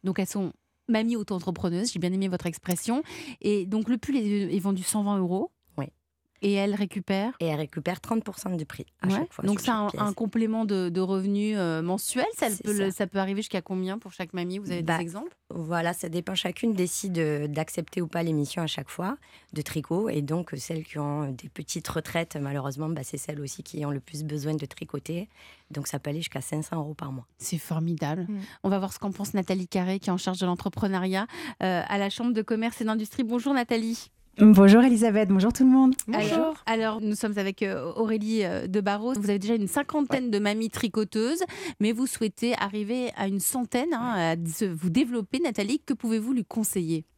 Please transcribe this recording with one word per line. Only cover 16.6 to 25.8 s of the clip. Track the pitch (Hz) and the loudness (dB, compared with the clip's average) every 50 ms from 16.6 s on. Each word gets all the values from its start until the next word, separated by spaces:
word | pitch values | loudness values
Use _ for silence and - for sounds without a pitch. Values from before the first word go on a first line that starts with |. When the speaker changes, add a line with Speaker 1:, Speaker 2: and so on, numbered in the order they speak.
| - 233 214 | 0 0 2
Speaker 2:
décide, | 185 180 175 - - - 196 180 165 | 2 0 0 -2 -4 -4 -2 0 0
euh, | 160 151 151 147 147 147 | 0 2 0 0 -2 -2
d'accepter | 147 156 160 - - - 160 - - 185 | -2 -4 -4 -4 -4 -8 -8 -4 -4 -4
ou | 175 | -4
pas | 156 - 170 | -2 -2 -2
l'émission | 170 160 160 147 147 139 - 180 | 0 2 2 0 0 0 -2 -4
à | 165 156 | -4 -2
chaque | - - 139 - | -4 -6 -8 -8
fois | - - 175 190 269 294 - - - - _ _ | -8 -6 -4 -4 -6 -8 -12 -20 -20 -20 _ _
de | - 151 | -10 -8
tricot. | 143 - - 160 135 - 165 180 214 226 | -8 -4 -6 -6 -4 -2 -2 0 0 0
Et | - 156 | -2 -2
donc, | 143 139 156 175 170 - - | -2 0 -2 -2 -2 -6 -8
euh, | |
celles | 123 - - 165 160 156 | -10 -8 -6 -6 -6 -6
qui | - - 147 | -8 -6 -6
ont, | 147 147 147 151 147 | -4 -2 -2 -2 -4
euh, | 139 | -4
des | 131 120 - 147 | -6 -10 -12 -14
petites | _ - 151 - - 165 - - | _ -12 -10 -8 -8 -8 -6 -4
retraites, | - 165 151 - - 165 170 - - 151 | -6 -6 -6 -2 -4 -4 -4 -2 -6 -8
malheureusement, | 143 139 139 143 131 139 131 139 156 156 | -6 -4 -4 -4 -4 -6 -6 -6 -6 -4
bah, | - 135 | -4 -6
c'est | 131 - - | -6 -8 -10
celles | 135 - - 151 147 | -10 -8 -8 -8 -8
aussi | 143 135 - - - | -8 -10 -10 -12 -14
qui | - - 147 147 | -12 -8 -6 -4
ont | 143 | -4
le | 143 139 | -4 -6
plus | 127 - 156 147 | -8 -10 -10 -8
besoin | 156 147 147 151 139 156 156 | -6 -6 -6 -4 -4 -2 -4
de | 147 143 | -4 -4
tricoter. | 135 - - 165 - - 143 - - 165 175 214 - _ - - - - - _ _ | -8 -10 -14 -12 -10 -10 -10 -8 -6 -8 -8 -8 -10 _ -20 -20 -20 -20 -20 _ _
Donc, | - 143 | -10 -8